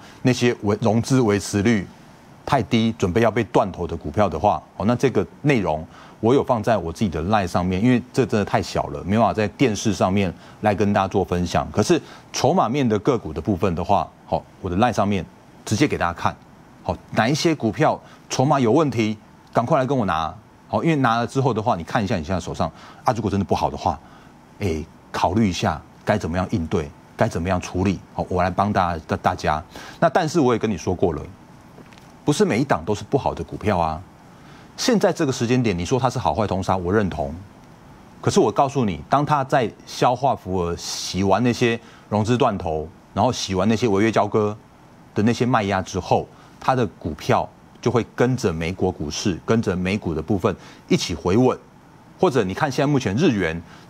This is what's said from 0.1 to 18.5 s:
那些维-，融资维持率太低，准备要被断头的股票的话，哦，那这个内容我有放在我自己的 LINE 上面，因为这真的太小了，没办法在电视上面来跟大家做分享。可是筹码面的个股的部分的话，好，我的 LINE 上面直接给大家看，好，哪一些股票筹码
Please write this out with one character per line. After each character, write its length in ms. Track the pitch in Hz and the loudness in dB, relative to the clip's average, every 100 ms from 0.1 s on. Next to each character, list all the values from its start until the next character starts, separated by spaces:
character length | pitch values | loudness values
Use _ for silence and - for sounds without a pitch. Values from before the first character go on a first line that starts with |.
| - | -2
那 100 | 131 | 0
些 220 | 120 120 113 | 2 2 2
维-， 140 | 101 104 | -2 0
融 200 | 110 113 | 2 0
资 200 | - 131 | 2 2
维 180 | 110 101 | 4 2
持 220 | - 101 | 0 0
率 260 | 104 107 87 - - - - - - | 2 0 -2 -14 -20 -20 -20 -16 -2
太 160 | 139 | -2
低， 320 | 104 113 113 110 | 2 0 0 0
准 140 | 95 | 0
备 100 | 98 | 2
要 100 | 113 | 2
被 120 | 110 107 | 0 0
断 260 | 139 107 | 0 0
头 160 | 85 85 | -4 -8
的 80 | 82 | -6
股 160 | - | -6
票 160 | 87 98 | 0 0
的 100 | 78 | 2
话， 240 | 104 82 - - | 2 0 -6 -4
哦， 100 | 98 | -2
那 100 | 123 | 2
这 140 | 135 | 2
个 160 | 104 90 - | 0 -4 -4
内 160 | 147 127 | 0 0
容 260 | 87 78 82 - - - | 0 -4 -8 -18 -20 -2
我 140 | 110 | 2
有 100 | 135 | 2
放 180 | 101 120 | 2 0
在 140 | 104 107 | 0 0
我 160 | 82 | -2
自 80 | 82 | -2
己 100 | 107 | -2
的 120 | 78 | -2
LINE 240 | 85 107 90 | 0 0 0
上 180 | 98 90 | -2 0
面， 160 | 92 | 2
因 80 | 123 | 2
为 120 | 120 - | 2 0
这 140 | - 113 | -2 0
真 120 | 110 | 0
的 60 | |
太 180 | 98 117 | 0 -2
小 220 | 90 - 69 | -2 -4 -4
了， 160 | 71 | -6
没 140 | 78 110 | 0 2
办 80 | 104 | 2
法 80 | |
在 140 | 87 104 | 2 -2
电 260 | - 120 101 | 2 0 2
视 180 | 113 | -2
上 180 | 92 101 | 0 2
面 220 | 101 92 - - - | 2 0 -4 -16 -2
来 140 | 107 98 | 0 2
跟 160 | 101 | 2
大 100 | 104 | 2
家 60 | 95 | 2
做 160 | 101 | 0
分 240 | 90 87 87 | 0 -2 0
享。 200 | 82 78 | -2 0
可 100 | 101 | 0
是 200 | 110 165 - - - | 2 0 -2 -18 -12
筹 200 | - 131 | 0 2
码 140 | 175 113 | 2 2
面 200 | 143 123 | 2 2
的 120 | 107 | 2
个 180 | 147 117 | 2 0
股 140 | - | -4
的 80 | 76 | -6
部 160 | 110 87 | -2 0
分 180 | 101 | 0
的 100 | 82 | -2
话， 240 | 87 95 73 - - | 0 0 0 -10 -6
好， 180 | 80 - - | -6 -6 -12
我 100 | 92 | -4
的 60 | 87 | 0
LINE 140 | 120 | 0
上 160 | 107 101 | 2 0
面 180 | 98 78 - - - | -2 -6 -16 -20 -20
直 120 | - 107 | -6 0
接 120 | 143 | 0
给 100 | 90 | 0
大 100 | 87 | -4
家 60 | |
看， 220 | 87 104 - - - - - | -2 -6 -6 -16 -20 -20 -10
好， 140 | - 87 - | -8 -8 -4
哪 160 | - 110 | 0 0
一 80 | 151 | 2
些 180 | 170 | 0
股 180 | 156 113 | 0 -2
票 280 | 113 151 95 - - - | 2 0 0 -8 -20 -6
筹 140 | - | -2
码 160 | 135 | 2